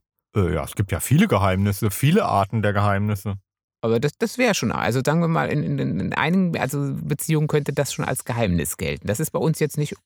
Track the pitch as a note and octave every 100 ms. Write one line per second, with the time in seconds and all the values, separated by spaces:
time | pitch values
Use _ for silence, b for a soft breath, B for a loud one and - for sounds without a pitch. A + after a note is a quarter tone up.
0 | _ _ _ A2 E2+ D#2+ C#2 - G2+ F2
1 | - D3 A3 G2+ G2 F#2 G2+ G2 G#2+ -
2 | C#3 G3+ - G2+ G2 A2+ G#2 G2+ G#2 G2
3 | G#2 G2+ G#2 G2 _ _ _ - A3+ A#2
4 | C#3+ - A3+ - B3 F3+ G#2+ A#1+ D#2+ B2+
5 | C#3 E3 E3 D#3+ C#3+ C#3+ - C#3+ C3+ F#2+
6 | F2+ - D3 F#3+ F3+ - - C#3+ C#3 C3+
7 | D3 D3 - D#3 D3+ D3+ C#3+ C#3+ C#3 -
8 | - C#3+ - A#2 A2 E2+ D2+ - D2 C#2+
9 | F#2 G#2+ D#3 E3+ D#3+ - D3 - D3 -